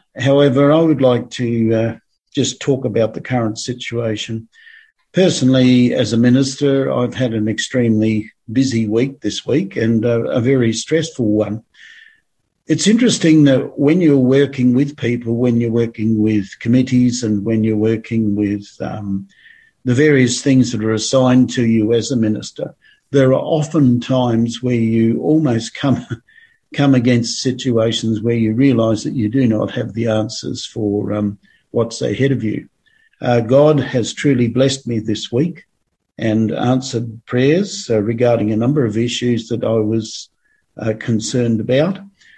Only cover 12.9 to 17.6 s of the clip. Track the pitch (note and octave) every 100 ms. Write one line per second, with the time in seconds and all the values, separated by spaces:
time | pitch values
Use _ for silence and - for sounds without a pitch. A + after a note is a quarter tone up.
12.9 | A#3 A#3+ - E3 D#3 C#3+ C3 - - C#3+
13.9 | F3+ D#3+ C#3 B2+ C#3 C3+ - B2 B2 C#3+
14.9 | - A#2+ A#2+ A#2 A#2 B2 A#2 A#2 A#2 A2+
15.9 | A2+ A2 A2 G#2+ G#2+ G2 - A#2 B2+ B2+
16.9 | B2 B2 - A2 G2+ G2+ A2